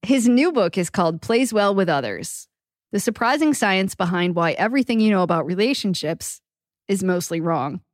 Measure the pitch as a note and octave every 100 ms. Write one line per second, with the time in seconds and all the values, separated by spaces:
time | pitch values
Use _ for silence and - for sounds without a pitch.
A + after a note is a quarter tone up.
0 | F#3+ C4+ A#3 B3 E4 C#4+ F3 F#3+ F3 -
1 | E3+ E3 - A#3 B3+ G#3+ G3+ G3 F3 C#3+
2 | A#2+ F2+ - - - _ _ _ _ G#3
3 | G#3+ G#3+ A#3 D4 D#4 C#4+ G#3 F#3+ F#3+ -
4 | F3 F3+ F3+ E3+ E3 - G#3+ C4+ B3 A3+
5 | G#3+ G3 F3+ E3+ D3+ F3+ A3 C#4 G3+ F3+
6 | D3+ E3 - - _ _ _ _ _ G3
7 | F#3 F3+ F3 E3+ E3 E3 C3+ F3+ _